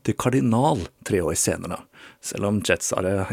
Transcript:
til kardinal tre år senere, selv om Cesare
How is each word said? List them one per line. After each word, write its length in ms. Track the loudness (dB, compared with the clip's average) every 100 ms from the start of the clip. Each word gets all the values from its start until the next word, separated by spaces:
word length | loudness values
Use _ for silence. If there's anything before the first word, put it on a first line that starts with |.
til 140 | -2 -2
kardinal 640 | 0 2 2 4 2 0 -4 -10 -2
tre 140 | 0
år 140 | 2 0
senere, 400 | 0 -2 -4 -10 -12 -20 -20 -16
selv 300 | -10 -4 0
om 100 | 0 2
Cesare 600 | 0 0 -2 0 0 -2